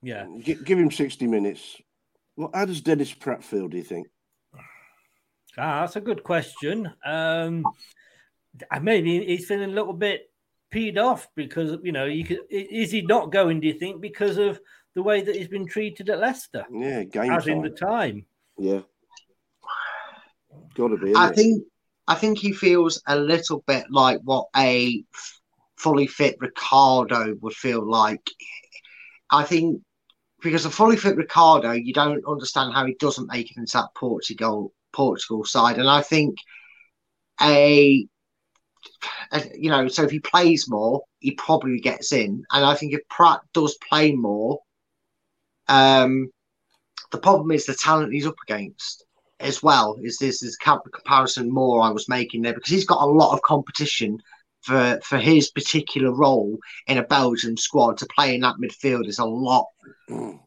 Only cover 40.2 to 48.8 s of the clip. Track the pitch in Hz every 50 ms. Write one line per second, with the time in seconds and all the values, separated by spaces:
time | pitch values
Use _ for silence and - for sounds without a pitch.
40.2 | - - - 180 180 165 165 151 - - 117 104 107 113 127 143 - _ _ _
41.2 | - 135 139 - - - 160 156 - 131 127 120 101 131 117 - - - - 131
42.2 | 110 104 98 123 - _ - 139 143 139 147 143 151 151 143 147 - _ - -
43.2 | - 170 151 - - _ _ 165 156 147 147 - - - - 151 156 156 143 131
44.2 | 117 104 101 104 107 117 147 - _ _ _ _ _ _ _ _ _ _ _ _
45.2 | _ _ _ _ _ _ _ _ _ - 139 135 135 135 135 131 127 127 131 135
46.2 | 131 127 _ _ _ _ _ _ _ _ _ _ _ _ _ - - _ - 151
47.2 | - 190 196 190 156 160 160 151 143 - 131 - - - 156 156 151 110 120 143
48.2 | 143 156 - - - - 107 104 101 95 - _